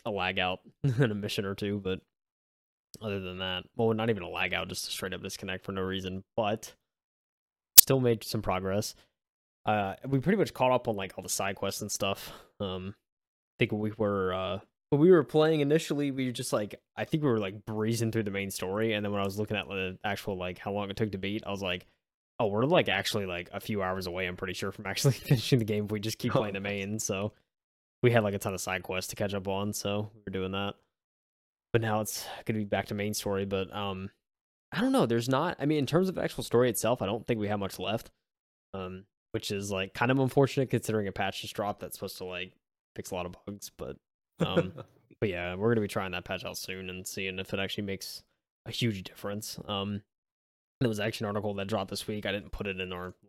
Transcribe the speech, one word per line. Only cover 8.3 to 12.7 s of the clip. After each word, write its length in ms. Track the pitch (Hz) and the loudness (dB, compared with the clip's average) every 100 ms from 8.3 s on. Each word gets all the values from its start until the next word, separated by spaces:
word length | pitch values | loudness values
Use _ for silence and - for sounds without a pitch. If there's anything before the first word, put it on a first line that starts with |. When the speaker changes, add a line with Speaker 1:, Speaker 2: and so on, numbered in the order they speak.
| 117 | -4
Speaker 1:
progress. 520 | 101 92 95 101 - - _ _ _ _ _ _ 107 | 0 0 0 0 -2 -6 _ _ _ _ _ _ 0
Uh, 280 | 107 98 - 131 | 2 0 -4 0
we 120 | 135 | 2
pretty 180 | 147 202 | 4 4
much 160 | 147 | 2
caught 180 | - 127 | 2 4
up 160 | 123 120 | 4 2
on, 80 | 101 | -2
like, 160 | 95 - | -4 -8
all 60 | |
the 40 | - | -6
side 260 | - 98 98 | -2 -2 -2
quests 260 | 98 - | -4 -4
and 100 | 104 | -6
stuff. 400 | - 98 98 - - - - | -2 0 -2 -6 -16 -18 -8
Um, 340 | 98 | -6